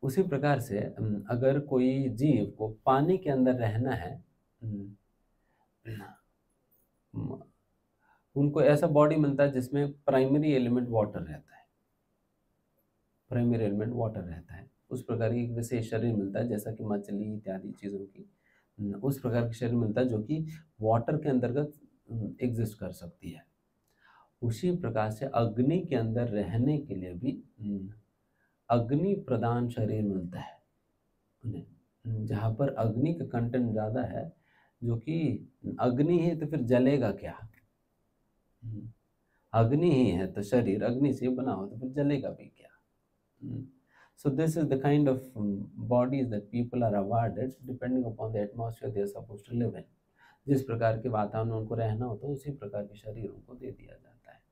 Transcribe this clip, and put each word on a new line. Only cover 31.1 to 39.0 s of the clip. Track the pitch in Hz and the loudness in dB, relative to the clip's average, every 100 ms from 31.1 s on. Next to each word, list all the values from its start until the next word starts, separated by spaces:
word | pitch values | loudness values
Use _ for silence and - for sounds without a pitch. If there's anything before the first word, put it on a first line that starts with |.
| _ _ _ 113 | _ _ _ -10
उन्हें, | 110 110 - _ _ 117 | -8 -12 -20 _ _ -6
हम्म, | 107 107 | -4 -2
जहाँ | 104 110 | -2 -2
पर | 110 139 | 0 -2
अग्नि | - 110 110 151 | 0 0 2 0
का | 170 123 | 0 -4
content | 120 117 123 120 | -2 0 0 0
ज़्यादा | 107 107 120 | 0 -2 -2
है, | 123 - - - _ _ _ _ | -4 -6 -8 -14 _ _ _ _
जो | 120 117 | -4 -4
कि | 143 165 151 107 - _ 98 - | -2 -2 0 -2 -8 _ -10 0
अग्नि | 123 120 151 175 | 0 2 4 4
है | 165 160 | 2 0
तो | 147 | -2
फिर | 151 | -2
जलेगा | 117 123 131 143 113 | 2 4 6 4 0
क्या? | 101 85 - - - _ _ _ _ _ _ _ _ _ _ | -2 -8 -12 -16 -20 _ _ _ _ _ _ _ _ _ _
हम्म, | 113 107 113 - | -12 -10 -12 -18